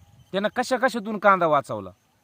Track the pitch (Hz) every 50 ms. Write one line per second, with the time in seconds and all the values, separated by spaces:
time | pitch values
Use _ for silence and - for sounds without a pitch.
0 | - _ - - - - - 196 208 - - 247 247 - 254 220 247 262 220 233
1 | 190 220 214 190 - 202 190 180 170 160 147 139 - - 117 104 95 90 - _
2 | _ _ _ _